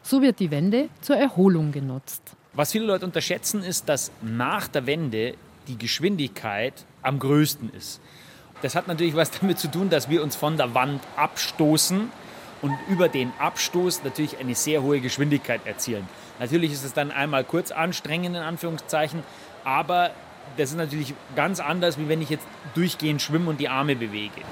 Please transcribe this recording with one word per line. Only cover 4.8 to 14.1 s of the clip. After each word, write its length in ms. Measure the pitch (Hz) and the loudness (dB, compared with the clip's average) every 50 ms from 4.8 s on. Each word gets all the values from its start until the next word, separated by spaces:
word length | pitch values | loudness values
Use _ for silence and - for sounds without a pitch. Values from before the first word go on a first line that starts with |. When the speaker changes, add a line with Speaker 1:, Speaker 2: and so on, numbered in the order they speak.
| 123 | 0
Speaker 2:
Wende 480 | 127 147 165 160 131 110 110 113 123 - - - - - - - | 0 0 0 0 -2 0 -2 -2 -2 -4 -10 -18 -20 -20 -20 -14
die 120 | - 123 107 | -12 -10 -8
Geschwindigkeit 1040 | 110 113 - - 147 196 208 170 143 123 - - - 110 101 104 113 135 - - - - - - | -4 -4 -2 2 2 2 2 2 -2 -4 -4 -6 -6 -4 -2 -2 -2 -2 -4 -8 -20 -20 -20 -4
am 180 | - 131 139 135 | -2 0 0 2
größten 540 | 131 135 147 151 151 147 - - 117 107 | 4 4 6 6 6 4 0 -4 -8 -12
ist. 300 | - 92 - - - - - - - - - - - - - - - - | -12 -12 -14 -14 -14 -16 -18 -20 -20 -20 -20 -20 -20 -20 -20 -20 -12 -6
Das 140 | - 131 - | -6 0 0
hat 120 | 170 180 | 0 0
natürlich 300 | 185 170 151 170 170 147 | 0 0 2 2 2 4
was 140 | 160 156 - | 2 2 2
damit 280 | - - 185 196 170 - | 2 0 2 2 2 0
zu 100 | - 147 | -2 -4
tun, 200 | 135 170 196 190 | -2 0 2 4
dass 220 | 170 147 - 135 | 4 2 4 2
wir 120 | 160 170 | 2 2
uns 140 | 151 147 - | 2 0 -2
von 220 | - 147 151 160 151 | 0 0 0 2 2
der 160 | 131 123 117 | 0 2 4
Wand 260 | 127 127 139 143 131 - - - | 2 2 2 0 -4 -6 -8 0
abstoßen 960 | - 147 156 - - - - - - 160 151 156 151 - - 185 196 220 247 - - - - - - - - - - | 0 0 0 0 -4 -6 -6 2 4 4 6 6 4 4 2 2 0 -2 -4 -8 -14 -18 -18 -18 -18 -18 -18 -12 -6
und 120 | - 143 139 139 - - | -4 -4 -4 -4 0 0
über 180 | 196 175 180 160 | 4 4 4 4
den 240 | 160 139 127 127 - - | 4 2 0 0 -2 -2
Abstoß 680 | 143 170 - - - - - 175 180 180 170 - 143 | -2 -2 0 -2 -4 0 0 2 2 2 0 -2 -4
natürlich 340 | 135 | -6